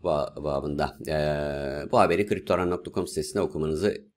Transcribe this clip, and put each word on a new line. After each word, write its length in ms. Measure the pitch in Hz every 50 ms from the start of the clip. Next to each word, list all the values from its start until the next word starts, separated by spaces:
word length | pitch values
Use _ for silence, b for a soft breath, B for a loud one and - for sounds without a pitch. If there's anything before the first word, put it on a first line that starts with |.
| -
ba-, 420 | 90 78 73 69 - - - 73
babında. 540 | 76 71 69 71 73 73 71 73 71 - - - 67
Ee, 800 | 78 78 76 76 73 73 73 73 71 71 71 69 69 73 73 -
bu 80 | - 120
haberi 280 | 98 87 85 85 104
kriptoöğrenci 440 | - - 92 - - 92 87 92 90
nokta 200 | 90 87 - - -
com 120 | 98 90
sitesinde 340 | 85 - 80 78 - - 101
okumanızı 640 | 90 80 - 78 78 80 78 78 90 104 - - - _ _